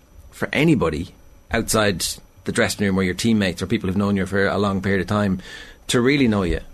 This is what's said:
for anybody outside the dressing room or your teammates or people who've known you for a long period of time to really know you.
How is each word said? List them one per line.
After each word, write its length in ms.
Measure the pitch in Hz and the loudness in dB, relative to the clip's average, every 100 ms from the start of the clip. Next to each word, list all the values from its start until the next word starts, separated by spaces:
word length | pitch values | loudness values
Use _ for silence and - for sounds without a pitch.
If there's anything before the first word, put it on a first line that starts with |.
| _ - - | _ -20 -18
for 180 | - 107 | -8 -4
anybody 560 | 117 160 123 82 76 - - - - - | 2 4 4 2 -2 -8 -14 -20 -18 -4
outside 560 | 117 110 110 104 82 - - - - | -4 0 2 2 0 -6 -8 -16 -12
the 80 | - | -4
dressing 340 | 117 104 - 101 | 0 0 0 0
room 100 | 95 | 2
or 60 | |
your 120 | 95 | 0
teammates 460 | 90 117 110 95 82 | 0 2 2 2 -2
or 60 | 90 | -4
people 220 | 113 95 | -2 -2
who've 80 | 92 | 0
known 200 | 101 98 | 0 0
you 80 | 92 | 0
for 200 | 98 98 | 0 0
a 100 | 95 | 2
long 220 | 101 98 | 0 0
period 200 | 98 98 | 0 0
of 80 | 87 | 0
time 320 | 104 101 95 - - - - - | 0 0 -2 -6 -18 -18 -16 -2
to 120 | 127 | 2
really 280 | 123 143 123 | 2 4 2
know 160 | 101 | 2
you. 160 | 87 78 - | 0 -2 -6